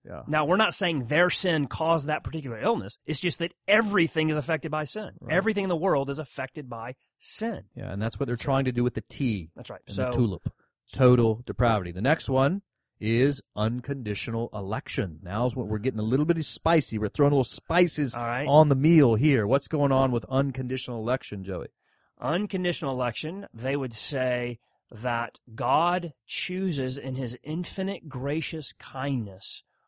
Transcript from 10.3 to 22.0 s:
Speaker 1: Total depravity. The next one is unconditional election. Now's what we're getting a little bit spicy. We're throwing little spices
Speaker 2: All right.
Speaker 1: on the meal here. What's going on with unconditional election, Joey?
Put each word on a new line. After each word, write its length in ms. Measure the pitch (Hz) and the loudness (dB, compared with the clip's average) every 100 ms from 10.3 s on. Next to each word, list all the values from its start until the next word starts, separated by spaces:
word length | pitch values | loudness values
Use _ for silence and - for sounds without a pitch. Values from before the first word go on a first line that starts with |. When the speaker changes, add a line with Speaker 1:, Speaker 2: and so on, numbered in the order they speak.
| 87 - - _ _ _ | 0 -6 -10 _ _ _
Speaker 1:
Total 480 | - 127 123 113 110 | 4 6 6 4 2
depravity. 480 | - - 123 107 87 | -4 0 2 2 -2
The 100 | 87 | -2
next 280 | 123 156 - | 0 0 2
one 320 | 131 139 196 - _ _ - | 2 2 0 -6 _ _ -6
is 420 | 107 117 139 135 - - | 0 2 2 0 -6 -2
unconditional 920 | 107 123 131 139 110 101 - 113 117 | -2 -2 -6 -6 -6 -6 -4 -4 -6
election. 640 | 104 98 113 - - 95 80 | -6 -6 -6 -4 -4 -4 -6
Now's 340 | 87 101 123 120 | -6 -2 -2 -2
what 100 | 104 | -4
we're 100 | 107 | -2
getting 220 | 113 110 | -2 -2
a 40 | |
little 220 | 110 131 156 | 2 2 2
bit 160 | 165 151 | 0 -2
spicy. 520 | - 160 165 - 110 | -2 2 2 2 -2
We're 120 | 104 | -2
throwing 220 | - 143 | 2 4
little 120 | 143 | 4
spices 720 | 127 - - 170 180 - 139 120 | 2 -2 0 2 4 2 -2 -2
Speaker 2:
All 80 | |
right. 240 | 120 120 143 | -4 -4 4
Speaker 1:
on 220 | 147 151 | 8 8
the 60 | 135 | 6
meal 400 | 151 170 131 110 | 6 8 8 6
here. 300 | 151 131 104 | 4 4 4
What's 220 | 135 - | 2 0
going 240 | 151 139 | 0 2
on 220 | 131 135 | 4 2
with 120 | 120 113 | 0 0
unconditional 680 | 131 139 127 127 127 - 117 | 0 0 -2 -4 -6 -6 -6
election, 440 | 110 127 - 101 | -2 -2 -4 -8
Joey? 240 | 95 90 - _ _ _ | -6 -6 -8 _ _ _